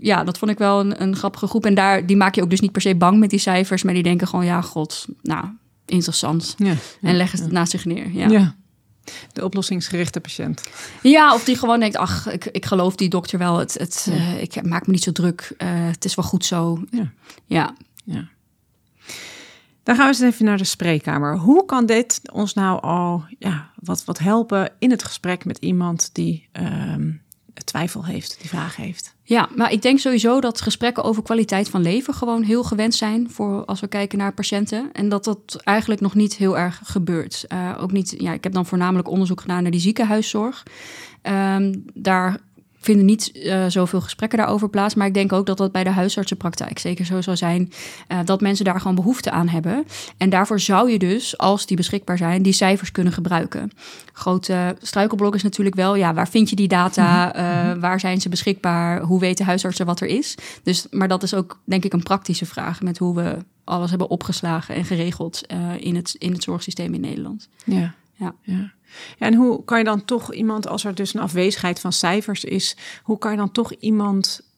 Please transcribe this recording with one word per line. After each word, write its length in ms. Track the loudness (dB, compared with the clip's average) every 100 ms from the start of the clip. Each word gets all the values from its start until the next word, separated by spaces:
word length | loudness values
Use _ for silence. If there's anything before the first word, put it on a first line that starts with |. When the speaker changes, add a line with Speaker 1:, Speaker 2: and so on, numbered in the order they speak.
Speaker 1:
ja, 240 | 0 2
dat 140 | 2 -2
vond 120 | -2
ik 80 | 2
wel 220 | 2 4
een, 220 | 2 0
een 140 | -2 0
grappige 300 | -4 -4 -2
groep. 200 | 0 4
En 80 |
daar, 320 | 4 4 4 4
die 100 | 6
maak 180 | 6
je 80 | 4
ook 80 | 2
dus 100 | 4
niet 120 | 2
per 80 | 2
se 120 | 2
bang 240 | 6 6 8
met 120 | 6
die 80 | 4
cijfers, 440 | 2 2 2 0
maar 120 | 2
die 80 | 2
denken 260 | 2 2 2
gewoon, 160 | 0
"Ja, 160 | 0 0
god, 460 | -2 -4 -6 -6 -12 -10
nou, 220 | -6 -4 -6 -12 _ _ -2
interessant." 680 | 0 0 -2 0 0 -2 0
Speaker 2:
Ja, 100 | 2
Speaker 1:
En 100 | 2 -4 -6
Speaker 2:
ja, 120 | 0
Speaker 1:
leggen 260 | 2 2 -2
het 100 | -2
Speaker 2:
ja. 40 |
Speaker 1:
naast 160 | 0 0
zich 140 | -2
neer, 260 | -4 -6 -6
ja. 160 | 0 4
Speaker 2:
Ja. 260 | 6 6 2 _ _ _ _ -20 -20 -14
De 120 | -6
oplossingsgerichte 760 | -4 -2 -2 -4 -4 -4 -4 -6
patiënt. 420 | -10 -10 -8 -8 -10 -16 -18 -6
Speaker 1:
Ja, 320 | 4 6 8
of 100 | 6
die 120 | 2 0
gewoon 220 | 2 2
denkt, 160 | 2 0
"Ach, 360 | -2 -4 -4
ik, 120 | -8
ik 220 | -6 -6 -2
geloof 280 | 0 0 0
die 120 | 0
dokter 300 | 0 -2 -2
wel. 200 | 0 0
Het, 180 | -2 -6
het, 280 | -6 -4 -2
Speaker 2:
Ja. 60 | 0
Speaker 1:
eh, 260 | 0 -2
ik 200 | -6 -4
maak 240 | -4 -2 2
me 60 |
niet 100 | 0
zo 100 | 0
druk. 420 | 0 0 -2 -8 -8
Eh, 100 | -4
het 320 | -2 -2 -2
is 100 | -4
wel 100 | -2
goed 200 | -2 0
zo." 380 | 0 -2 -2 -2 -4
Speaker 2:
Ja. 220 | -4 -4 -8 -20 -20 -4
Speaker 1:
Ja. 280 | -2 -2 -6 -20 _
Speaker 2:
Ja. 240 | -10 -10 -10 _ _ _ _ _ _ _ -18 -18 -16 -20 -20 -20 _ _
Dan 140 | 0 4
gaan 140 | 4
we 60 | 6
eens 160 | 4
even 120 | 4
naar 140 | 2 2
de 60 |
spreekkamer. 720 | 0 -2 0 0 0 -2 0 2
Hoe 260 | 6 6
kan 220 | 6 2 4
dit 340 | 4 2 -4 -6
ons 220 | -4 -2
nou 260 | 0 0 0
al, 420 | 0 0 0 -2 -6 -8
ja, 320 | -4 -4 -6 -14
wat, 280 | -6 -6
wat 140 | -6 -2
helpen 520 | 2 2 2 0 -2 0
in 120 | 2
het 140 | 2
gesprek 400 | -2 -8 -4 -4
met 140 | -6 -4
iemand 520 | 0 0 0 -2 -4
die, 360 | -2 -2 -4 _
ehm, 580 | -8 -6 -4 -4 -4 -4 -6 _ -20 _ -16
twijfel 400 | -8 -4 -4 -6
heeft, 320 | -8 -8 -10 -14
die 80 | -10
vragen 340 | -8 -8 -8
heeft? 300 | -12 -12 -16 _
Speaker 1:
Ja, 260 | 0 2 2 0
maar 160 | 0
ik 100 | 2
denk 160 | 4 4
sowieso 420 | 4 2 4 2
dat 200 | 0 -2
gesprekken 440 | -4 -2 -2 -2
over 180 | -2 -2
kwaliteit 460 | 0 0 0 0 -2
van 140 | 0
leven 320 | 2 0 -2
gewoon 280 | -4 -2 0
heel 220 | 2 0
gewenst 340 | 0 -2 0 0
zijn 320 | 0 -2 -2
voor 340 | -4 -4 -4
als 160 | -4 -6
we 60 | -6
kijken 320 | -4 -4 -2
naar 140 | -4
patiënten. 580 | -4 -4 -2 -2 -4 -6
En 160 | -2 0
dat 160 | 0
dat 320 | -2 -4 -6 -8
eigenlijk 360 | 0 0 0 0
nog 140 | 2
niet 220 | 2 2 2
heel 220 | 2 2
erg 220 | 0 -4
gebeurt. 600 | -6 -2 0 -2 -4 -10 -8
Eh, 260 | -6 -6 -6
ook 120 | -2
niet, 220 | -2 -2 -4
ja, 140 | -4
ik 120 | -4
heb 80 | -4
dan 140 | -2 0
voornamelijk 420 | 0 2 2 2
onderzoek 320 | 0 2 0
gedaan 220 | -2 -2
naar 80 | 2
die 80 | 2
ziekenhuiszorg. 840 | 2 2 2 2 0 -2 -4 -6 -16 -20 -20 -18 -20 -12
Ehm, 520 | -4 0 2 2 0 -2 -8
daar 460 | -4 0 2 2 -2 _ _ _ _
vinden 240 | 4 6 8
niet, 260 | 6 0
eh, 320 | -6 -2 0 0
zoveel 320 | 2 2 0
gesprekken 380 | -4 -4 -2 0
daarover 300 | 2 0 0
plaats. 260 | 0 0
Maar 120 | 2 2
ik 80 |
denk 180 | 2 2
ook 140 | 2 0
dat 100 | 0
dat 160 | 0
bij 120 | 0
de 60 | 0
huisartsenpraktijk 880 | 2 2 0 -4 -4 -4 -4 -8 -6
zeker 260 | -6 -4
zo 160 | -2 -2
zou 160 | -2 0
zijn, 360 | 2 2 0 -4 -16 -16 -6
eh, 100 | -4
dat 160 | 0 2
mensen 240 | 2 2
daar 160 | 0 0
gewoon 140 | 0
behoefte 360 | 2 2 0 -2
aan 180 | 0 2
hebben. 360 | 2 0 -2 -4 -8 -14 0
En 140 | 2
daarvoor 300 | 4 2 0
zou 300 | 2 4 4
je 80 | 4
dus, 400 | 2 0 -2 0
als 280 | 2 2 0
die 100 | -2
beschikbaar 400 | 0 -4 -2 -2
zijn, 260 | 0 2
die 100 | 4
cijfers 400 | 4 4 2 -2
kunnen 200 | 0 0
gebruiken. 580 | 0 -2 -2 -2 -6 -8 -10 -20 -20 -20
Grote 640 | -6 -2 -2 0 -2 -2 -4
struikelblok 520 | -6 0 0 2 0
is 80 | 2
natuurlijk 340 | -2 0 0 2
wel, 180 | 2
ja, 200 | 4 2
waar 140 | 2 2
vind 220 | 4 4
je 60 | 4
die 120 | 2
data? 580 | 4 2 4 4 6 4
Speaker 2:
Mhm. 80 | 0
Speaker 1:
Eh, 320 | 0 2 0
Speaker 2:
Mhm. 100 | 0
Speaker 1:
waar 200 | 0 0
zijn 200 | 0 0
ze 80 | -2
beschikbaar? 720 | -2 -2 -2 0 2 0 0
Hoe 180 | 2 2
weten 240 | 2 0
huisartsen 420 | 0 0 0 -2 -2
wat 140 | -2
er 80 | -2
is? 260 | -2 -4 -8 -16 -8
Dus, 240 | -2 -2 -2
maar 180 | -2 0
dat 140 | 0
is 120 | -2
ook, 260 | -2 -4 -8
denk 200 | -2 -2
ik, 80 | 0
een 100 | -2
praktische 440 | 0 -2 -2 -4 -6
vraag 360 | -8 -8 -6
met 160 | -6 -2
hoe 160 | -2
we 220 | -2 -4 -6 -12 _
alles 260 | -8 -4 -2
hebben 200 | -2 -2
opgeslagen 640 | -4 -4 -6 -4 -4 -6
en 100 | -8
geregeld, 640 | -4 -2 -4 -4 -8 -10 -10
eh, 120 | -8 -6 -6
in 180 | -4 -4
het, 180 | -4 -6
in 140 | -6
het 100 | -4
zorgsysteem 520 | -4 -6 -8 -8 -6
in 60 | -6
Nederland. 480 | -6 -8 -10 -12 -16 _
Speaker 2:
Ja. 300 | -2 -2 -2 -6 _
Speaker 1:
Ja. 200 | -10 -10 -10
Speaker 2:
Ja. 300 | -8 -6 -6 _ _ -20 -18 -4
Ja, 80 | 2
en 80 |
hoe 300 | 4 4 2
kan 140 | 0 0
je 60 |
dan 200 | 2 0
toch 300 | -2 -4 -4
iemand, 340 | -4 -2 -2 -6
als 160 | -6
er 100 | -6
dus 200 | -4 -4
een 60 | -4
afwezigheid 600 | -2 0 0 0 -2 -2
van 120 | -4
cijfers 520 | 0 0 0 -2 -6
is, 320 | -4 -4 -4 -8 -16 -14
hoe 160 | -4 -4
kan 120 | -2
je 60 | -2
dan 160 | -2
toch 200 | -2 -4
iemand 680 | -4 0 2 2 0 -2 -4 _